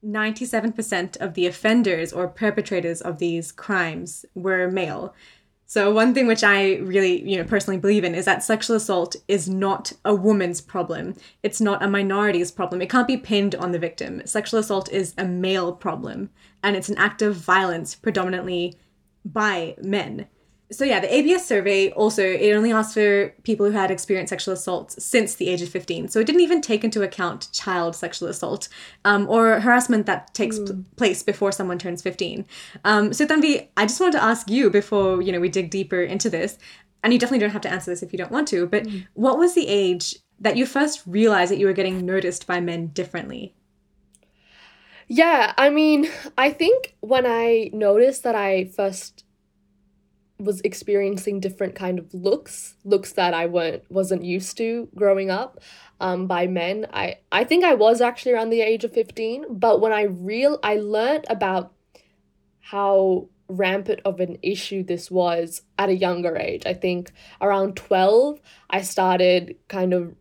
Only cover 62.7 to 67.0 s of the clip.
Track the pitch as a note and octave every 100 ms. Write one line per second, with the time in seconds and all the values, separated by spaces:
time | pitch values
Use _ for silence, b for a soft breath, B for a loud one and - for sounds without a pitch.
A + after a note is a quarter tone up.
62.7 | G3+ G3+ G3 F#3+ F#3 - _ _ F#3 F#3+
63.7 | F#3+ G3 G#3+ G3 F3 F3+ F3 - G3 -
64.7 | G3 F#3 F3 - F#3 F3 E3+ E3+ - _
65.7 | - G3 F#3 F#3 F3 F3 - - - -
66.7 | F3+ F#3+ F3+